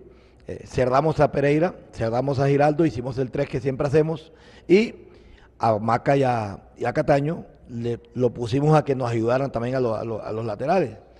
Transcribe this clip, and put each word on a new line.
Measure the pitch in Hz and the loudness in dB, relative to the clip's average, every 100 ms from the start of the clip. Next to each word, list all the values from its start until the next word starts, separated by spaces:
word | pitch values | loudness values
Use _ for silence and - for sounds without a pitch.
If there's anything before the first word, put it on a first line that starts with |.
| - - - _ - | -20 -20 -20 _ -16
eh, | 90 | -14
cerramos | 110 - 123 131 156 151 | -6 -2 2 2 2 2
a | 139 | 2
Pereira, | 143 143 151 175 - - | 2 2 2 0 -4 -16
cerramos | - 113 120 135 135 | -6 -2 -2 -2 0
a | 139 | 2
Giraldo, | 139 151 147 160 | 4 4 4 0
hicimos | 131 123 120 | 0 -6 -6
el | 127 | -4
tres | 143 143 | -4 -4
que | 131 | -4
siempre | 131 127 143 | -4 -2 2
hacemos, | 151 156 156 - - - - - | 2 2 -2 -12 -20 -20 -12 4
y | 185 233 - - - - - - - | 4 4 -4 -20 -20 -20 -20 -20 -2
a | 113 104 | 0 0
Maca | 113 120 151 139 | 0 0 2 2
y | |
a, | 127 120 104 95 - - | 2 0 -4 -10 -16 -8
y | 117 | -4
a | |
Cataño | 120 151 143 147 170 - - - | -2 2 2 0 -6 -12 -20 -14
le, | 120 117 117 - | -8 -6 -6 -8
lo | 123 123 | -2 -2
pusimos | - 117 139 147 | -2 -4 0 4
a | 156 | 4
que | 143 | 2
nos | 131 123 | -2 -2
ayudaran | 117 113 127 135 | -2 0 0 -2
también | 113 120 | -4 -4
a | 131 | -2
lo, | 120 | -2
a | 107 | -4
lo, | 113 110 | -6 -8
a | - | -8
los | 107 113 | -8 -8
laterales. | 104 131 185 135 107 - | -6 -2 0 -2 -6 -20